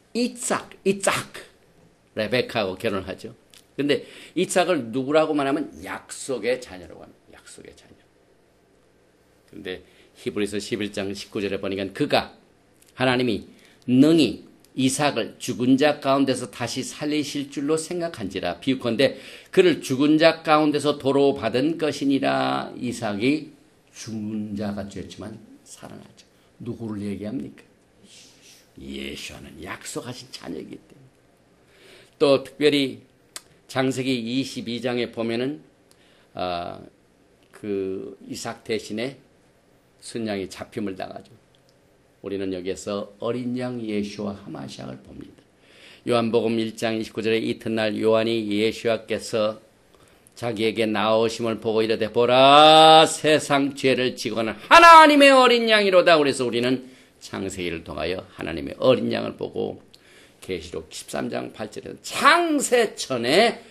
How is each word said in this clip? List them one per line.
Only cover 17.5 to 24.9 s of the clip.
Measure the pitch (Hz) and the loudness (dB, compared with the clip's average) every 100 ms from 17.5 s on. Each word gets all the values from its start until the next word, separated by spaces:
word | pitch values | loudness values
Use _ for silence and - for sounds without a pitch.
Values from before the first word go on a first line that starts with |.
줄로 | 151 143 160 | -6 -4 -4
생각한지라. | 160 180 165 - 95 92 87 85 | -4 -8 -8 -8 -10 -6 -6 -4
비유컨대 | - 127 120 110 135 - - - - | -4 -2 -2 0 0 -2 -16 -20 -2
그를 | - 180 143 | 4 4 2
죽은 | - 131 147 156 | -2 0 2 6
자 | 165 160 | 4 4
가운데서 | 165 151 151 147 147 147 | 2 2 2 0 -2 -2
도로 | 135 139 139 | 0 2 2
받은 | 139 110 117 147 160 | 2 -2 0 0 0
것이니라. | 151 139 139 139 139 135 131 135 - - | -4 -2 0 0 0 0 -2 -4 -6 -8
이삭이 | 120 - 110 101 123 151 - - _ _ _ | -8 -6 -6 -2 0 0 -4 -18 _ _ _
죽은 | - - 110 107 107 107 101 | -20 -12 -10 -8 -8 -8 -6
자 | 104 | -6
같이 | 101 95 | -8 -10